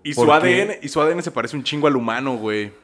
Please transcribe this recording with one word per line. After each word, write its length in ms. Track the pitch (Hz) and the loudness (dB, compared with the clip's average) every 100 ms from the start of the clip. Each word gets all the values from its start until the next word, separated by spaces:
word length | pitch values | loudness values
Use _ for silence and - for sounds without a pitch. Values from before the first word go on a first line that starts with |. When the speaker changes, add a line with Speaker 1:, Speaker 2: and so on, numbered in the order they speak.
Speaker 1:
Y 100 | 147 | -6
Speaker 2:
por 120 | 131 120 | 2 4
Speaker 1:
su 60 | |
Speaker 2:
qué 60 | 151 | 6
Speaker 1:
A 20 | |
D 220 | 180 180 | 4 2
N, 180 | 202 196 | 0 -4
y 60 | 143 | -6
su 140 | 160 | 0
A 40 | 151 | 0
D 60 | |
N 100 | 175 | 0
se 100 | 170 | -4
parece 260 | 127 117 151 | -6 -6 -6
un 60 | |
chingo 240 | 123 147 147 | -6 0 2
al 100 | 135 | 2
humano, 400 | 117 117 135 123 | 0 -2 -4 -4
güey. 340 | 107 107 104 101 | -2 -2 -4 -10